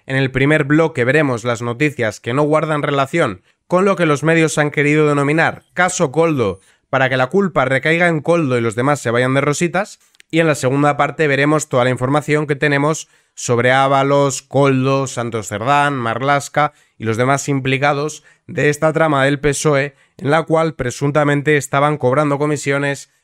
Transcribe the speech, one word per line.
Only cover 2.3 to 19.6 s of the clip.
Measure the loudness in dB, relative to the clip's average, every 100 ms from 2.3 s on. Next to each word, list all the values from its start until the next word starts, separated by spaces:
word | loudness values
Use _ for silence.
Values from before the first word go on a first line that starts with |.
no | -2
guardan | 0 0 0 -2
relación | -2 -2 0 0 -2 -4 _ _ -2
con | 0
lo | 2 2
que | 0
los | 0
medios | 2 2 2 0
han | -2
querido | 0 2 2 2
denominar | 2 0 2 0 -2 _
caso | -2 -2 0 -2
Coldo, | 0 0 2 -2 -4 _ _ -4
para | 0 0
que | 0
la | 0
culpa | 0 0 0
recaiga | 0 0 0 2 2
en | 0
Coldo | 0 0 2 0
y |
los | 0 -2
demás | -2 0
se | 0
vayan | 0 0
de | 0
rositas. | 0 -2 -2 -2 -6 -12 _ _ -4
Y | 0
en | 2
la |
segunda | 2 0 2 0 0
parte | -2 0 0
veremos | 2 2 0 0
toda | 0
la | 0
información | 0 0 -2 0 -2 -2
que |
tenemos | -2 0 0 0 -2 -8 _ _
sobre | -12 -2 2 4
Ábalos, | 4 4 2 2 2 0 -2
Coldo, | _ 2 2 2 0 -2 -4
Santos | -6 -6 -6 -6
Cerdán, | -6 0 2 2
Marlaska | -2 -4 -2 0 -2 -2 -2 -2 _ _ -8
y |
los | -4 0
demás | 0 0 -2
implicados | -4 -2 0 0 0 -4 -10 _ _ -10
de | -2 0
esta | 2 0
trama | 2 2 2
del | 2 0
pesoe, | -2 0